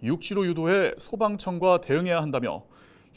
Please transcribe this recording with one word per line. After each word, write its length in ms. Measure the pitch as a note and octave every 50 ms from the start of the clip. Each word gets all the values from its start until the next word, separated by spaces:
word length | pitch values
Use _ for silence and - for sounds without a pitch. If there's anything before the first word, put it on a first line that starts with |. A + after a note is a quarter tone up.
육지로 440 | - A#2 E3 E3+ - - G3+ G3+ F#3+
유도해 460 | F3 E3 E3 D#3+ E3+ F#3+ G3 F3+ - - -
소방청과 840 | - - A#3 G3+ A3 G#3 G#3 G3 - F#3 F3 E3+ F3+ F#3 F3+ F3
대응해야 400 | - - C3+ E3 F3+ F3+ E3+ E3
한다며 420 | D#3 D3 C3+ B2 A#2+ G2 D2 - - _ - - - - - - _ _ -